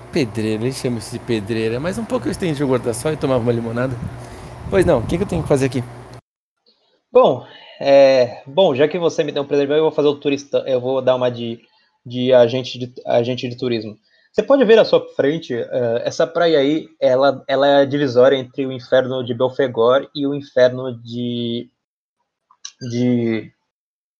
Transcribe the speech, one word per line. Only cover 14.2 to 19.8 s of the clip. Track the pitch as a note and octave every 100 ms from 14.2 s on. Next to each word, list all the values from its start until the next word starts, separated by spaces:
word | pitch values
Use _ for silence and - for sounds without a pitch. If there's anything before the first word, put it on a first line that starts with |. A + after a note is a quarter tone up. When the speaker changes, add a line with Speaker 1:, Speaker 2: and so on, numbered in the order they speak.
| _
Speaker 2:
Você | -
pode | G#3 C#4
ver | G#3 A3
à |
sua | F#3 D#3+ -
frente, | - C3+ D#3+ -
é, | A#2+ - C3 A#2+ A#2
essa | C#3 B2+ E3
praia | E3+ E3+ D3+
aí, | C#3 D#3 - -
ela, | C3+ B2+ C#3 C3 -
ela | C3+ C#3
é | C#3+
a | C#3+
divisória | C#3+ C#3+ A#2+ C3 C3+
entre | B2+ - C3
o |
inferno | C3 B2 C3 B2+ C3
de | B2
Belfegor | A#2 B2+ B2+ C3+ A2+